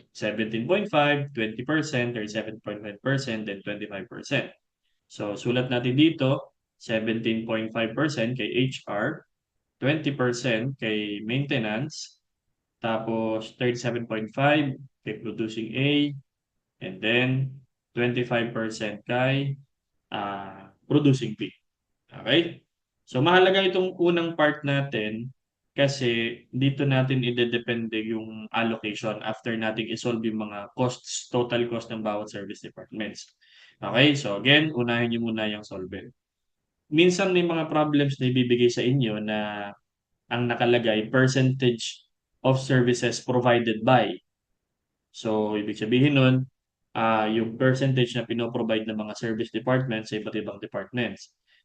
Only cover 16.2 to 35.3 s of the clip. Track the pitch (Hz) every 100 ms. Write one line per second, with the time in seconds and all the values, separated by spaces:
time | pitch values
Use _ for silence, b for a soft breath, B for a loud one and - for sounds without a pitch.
16.2 | - _ _ _ _ _ 95 95 107 120
17.2 | 127 131 135 - _ _ _ 120 120 123
18.2 | 120 120 113 110 110 - 107 104 - 123
19.2 | 131 135 143 139 - _ _ _ _ 107
20.2 | 101 98 98 95 98 _ - 147 143 127
21.2 | 110 107 98 - _ _ _ _ _ 147
22.2 | 110 151 170 - _ _ _ _ _ 127
23.2 | 160 185 185 190 190 185 185 180 175 170
24.2 | 165 165 151 147 143 139 139 110 107 110
25.2 | 123 - _ _ _ - 139 - 123 117
26.2 | 117 - _ 127 139 139 143 131 131 131
27.2 | 120 120 120 120 123 117 113 110 113 113
28.2 | 110 110 110 113 113 110 107 104 110 107
29.2 | 110 107 123 113 110 113 107 113 123 113
30.2 | 113 110 104 101 101 - 123 - - -
31.2 | - 123 120 120 120 113 - 110 107 104
32.2 | 107 104 98 101 104 - 92 107 101 -
33.2 | - _ b b b b 104 113 147 139
34.2 | 107 101 123 147 156 120 117 120 120 117
35.2 | 113